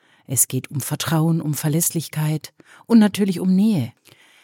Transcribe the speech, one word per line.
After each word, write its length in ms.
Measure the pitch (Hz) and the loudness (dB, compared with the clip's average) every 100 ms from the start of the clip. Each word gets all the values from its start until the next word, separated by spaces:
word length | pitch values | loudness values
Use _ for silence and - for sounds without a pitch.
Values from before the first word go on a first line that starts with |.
| _ _ - | _ _ -6
Es 220 | 123 - | -4 -2
geht 200 | 131 - | -4 -6
um 120 | 143 | -8
Vertrauen, 580 | - 147 - 160 165 165 | -6 -6 -2 0 2 0
um 140 | 156 | -2
Verlässlichkeit 1000 | 143 156 160 - 165 - 151 156 156 - - _ - - | -4 -2 0 -2 -4 -6 -4 -4 -4 -8 -20 _ -20 4
und 140 | 233 | 6
natürlich 400 | 208 185 202 175 | 6 2 -2 0
um 160 | 185 185 | 0 2
Nähe. 380 | 220 185 113 - - - _ _ | 2 2 -2 -8 -20 -20 _ _